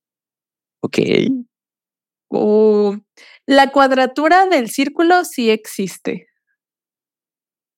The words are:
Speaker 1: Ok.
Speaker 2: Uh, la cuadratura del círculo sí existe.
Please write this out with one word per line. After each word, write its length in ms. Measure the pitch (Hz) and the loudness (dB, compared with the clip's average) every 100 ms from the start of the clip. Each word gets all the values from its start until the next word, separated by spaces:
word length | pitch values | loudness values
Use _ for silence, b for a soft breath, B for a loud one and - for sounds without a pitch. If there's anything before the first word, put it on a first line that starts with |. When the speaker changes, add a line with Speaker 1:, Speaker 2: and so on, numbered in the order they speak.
| _ _ _ _ _ _ _ - | _ _ _ _ _ _ _ -12
Speaker 1:
Ok. 160 | - - - - - 262 240 _ _ _ _ _ _ _ - | -6 -2 0 0 0 -4 -8 _ _ _ _ _ _ _ -10
Speaker 2:
Uh, 680 | - 214 214 214 208 208 202 _ _ b b | -4 0 2 4 2 0 -4 _ _ b b
la 260 | - 277 269 | 0 2 4
cuadratura 760 | 277 269 262 262 262 311 359 381 | 2 2 2 -2 0 2 4 4
del 220 | 320 220 | 0 -2
círculo 540 | - 277 294 339 359 | -4 -4 0 2 2
sí 260 | 339 - 226 | 0 -4 -2
existe. 800 | 220 - - 185 - - 185 _ _ _ _ _ _ _ _ _ _ _ _ _ _ _ | -2 -4 -10 -10 -8 -10 -10 _ _ _ _ _ _ _ _ _ _ _ _ _ _ _